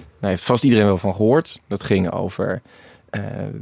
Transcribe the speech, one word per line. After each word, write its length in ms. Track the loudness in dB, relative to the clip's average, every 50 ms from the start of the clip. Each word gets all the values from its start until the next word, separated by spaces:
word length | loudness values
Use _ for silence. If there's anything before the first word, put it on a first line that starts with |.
| -20 -20 _ -6
Daar 100 | -4 -2
heeft 140 | -2 -2 0
vast 200 | 0 2 2 4
iedereen 200 | 4 6 6 6
wel 140 | 4 4 2
van 160 | 0 -2 0
gehoord. 460 | 2 2 4 4 2 0 -2 -8 -14 _
Dat 180 | -8 -8 -4 -2
ging 260 | 0 2 2 2 0
over, 520 | -2 -4 -6 -6 -4 -4 -4 -4 -4 -6 -8 _ -20 -20 -20 -20 -20 _ _ _
eh, 120 | -10 -8 -8 -8 -8 -8 -8 -8 -10 -10